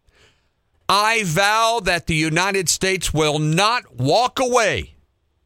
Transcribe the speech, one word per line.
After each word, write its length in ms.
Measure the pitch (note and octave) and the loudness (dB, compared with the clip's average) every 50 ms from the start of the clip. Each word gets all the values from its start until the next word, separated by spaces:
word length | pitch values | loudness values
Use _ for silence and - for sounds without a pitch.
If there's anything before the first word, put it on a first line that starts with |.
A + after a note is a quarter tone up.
| _ _ _ _ _ _ _ _ _ _ _ _ _ _ _ _ _ - | _ _ _ _ _ _ _ _ _ _ _ _ _ _ _ _ _ -2
I 340 | F#3 G3+ G#3 A3 A3+ A3+ G#3 | 0 2 2 2 0 0 -2
vow 560 | E3+ D3+ F#3+ G3 G#3 G#3+ A3+ A3+ A3+ A#3 A#3 F3+ | -2 0 0 2 2 2 2 2 0 0 0 -2
that 220 | F#3 F3+ E3 - | -2 -2 -2 -2
the 80 | - D#3+ | -2 -2
United 540 | D#3 D#3 D#3+ D3+ E3+ F#3 G3+ F#3+ F#3+ F3+ - | -2 -2 0 0 0 0 0 -2 -2 -2 -2
States 440 | - - F#3 F#3+ F#3+ F3+ - - | -2 -2 -2 -2 -2 -4 -4 -2
will 260 | - D3+ D#3 D3+ C#3+ D3+ | 0 0 0 2 0 0
not 580 | D#3 D3+ D#3+ F3 F3+ A3 A#3+ B3 - - - | 0 0 0 2 2 0 0 -2 -6 -10 -8
walk 420 | A#2+ B2 C#3 E3+ G#3+ B3+ B3 - - | -4 0 2 2 2 2 0 -2 -4
away 560 | C4+ B3 B3 A#3+ A3 F3+ C#3 F#2 - - - _ _ _ _ _ _ _ _ _ _ | -2 2 2 2 2 2 0 -2 -6 -10 -16 _ _ _ _ _ _ _ _ _ _